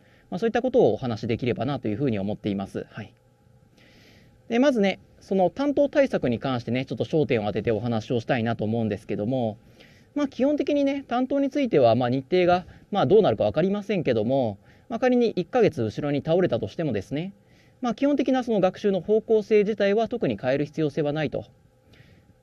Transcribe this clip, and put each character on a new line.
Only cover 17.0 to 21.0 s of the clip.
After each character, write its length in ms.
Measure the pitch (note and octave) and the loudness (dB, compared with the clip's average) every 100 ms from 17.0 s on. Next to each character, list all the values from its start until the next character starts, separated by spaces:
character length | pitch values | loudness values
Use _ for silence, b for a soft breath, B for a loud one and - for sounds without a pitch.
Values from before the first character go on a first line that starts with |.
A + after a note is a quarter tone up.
す 100 | - | -4
ね、 200 | C#3 F#3 - b b b _ | -6 -8 -12 b b b _
ま 100 | B3 | -6
あ、 40 | |
基 120 | A3+ C#4 | 0 0
本 100 | C#4+ | 2
的 160 | C4+ | 2
な 100 | C4 | 0
そ 100 | B3 | 0
の 80 | G#3+ | 2
学 180 | F#3 - | 2 2
習 120 | G3+ | 0
の 100 | F#3+ | 0
方 200 | D#3+ A3 | 0 0
向 200 | - A3 | 2 0
性 180 | G3+ G#3+ | 4 2
自 160 | G3+ G#3+ | 2 0
体 180 | G3+ | 0
は 140 | G3+ A3 | 2 0
特 200 | A#3+ D#3 | -2 -2
に 80 | G#2 | -2
変 140 | B2+ | 0
え 40 | C#3+ | 0
る 60 | |
必 160 | D3+ D#3 | -2 -2
要 100 | D3+ | -2
性 120 | E3 | 0